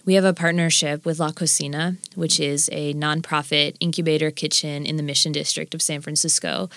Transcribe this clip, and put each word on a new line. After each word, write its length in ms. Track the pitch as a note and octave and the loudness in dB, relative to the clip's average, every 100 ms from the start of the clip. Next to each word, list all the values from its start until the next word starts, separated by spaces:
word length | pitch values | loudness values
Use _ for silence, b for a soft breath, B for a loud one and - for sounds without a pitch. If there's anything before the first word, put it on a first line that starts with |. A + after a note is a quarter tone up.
| - | 2
we 80 | |
have 100 | F#3+ | 4
a 100 | F#3+ | 4
partnership 720 | F3 E3+ E3+ E3 - D3+ D3+ E3 | 4 2 2 2 2 0 -2 -2
with 140 | D#3+ | -2
La 120 | D#3 | -2
Cocina, 640 | - E3 - C#3+ D3 E3+ F#3 - F#3+ | -2 0 0 0 -2 -2 -2 -8 -4
which 240 | E3 - | 0 2
is 300 | C#3+ C#3+ - | 0 0 0
a 220 | - D3 | -2 -2
nonprofit 840 | D3 D3+ D3+ D#3+ D#3 D3 D3+ D3 - | -2 0 -2 0 -2 0 2 2 0
incubator 500 | E3+ D#3+ E3 D#3 D#3 | -2 0 2 2 2
kitchen 540 | D3+ D3+ - D3+ C#3+ D3 | -2 -2 0 -2 -4 -4
in 100 | D#3 | -4
the 80 | |
Mission 300 | D3 C#3 E3 | -2 0 0
District 420 | D3 C#3 - D#3+ E3 | 0 -2 -4 -4 -4
of 60 | |
San 180 | - D3+ | -2 -2
Francisco. 680 | D3 D3+ D#3+ - E2+ C2+ F#3 | -2 -2 2 0 0 -2 -4